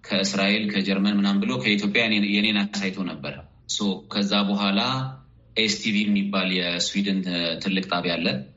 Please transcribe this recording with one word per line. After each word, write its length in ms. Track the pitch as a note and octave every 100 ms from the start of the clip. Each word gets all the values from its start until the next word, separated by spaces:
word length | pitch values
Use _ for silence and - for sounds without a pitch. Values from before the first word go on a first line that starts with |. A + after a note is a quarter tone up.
ከእስራኤል፣ 600 | - G2+ G2 F#2+ G2 G#2 G#2
ከጀርመን 500 | G2+ F#2+ F#2+ G2+ G#2
ምናምን 240 | G2+ G2
ብሎ 120 | A2 B2+
ከኢትዮጵያ 440 | G#2+ G#2 G#2 A2
የኔ-፣ 260 | A2+ G#2 G2+
የኔን 280 | G#2 G#2+ G#2
አሳይቶ 400 | G2+ G2+ G2 F#2+
ነበር። 300 | F2 D#2 C#2+ C#2 - - -
ሶ 100 | - G2+ F#2 -
ከዛ 240 | G#2+ G2+ G2+
በኋላ 360 | G2+ G2+ G2 G2+ B2 C3 C3+ - - - - -
ኤስ 180 | A2 G2+
ቲ 140 | A2+
ቪ 60 | G#2
የሚባል 480 | G#2 G2+ G2 G2 F#2
የስዊድን 680 | F#2 F2 F2 - G2+ G2+ F#2+ F2+ F2 E2+ E2
ትልቅ 260 | F#2+ F#2+ F#2
ጣቢያ 280 | F2 F2
አለ። 120 | E2+ E2+ C2+ -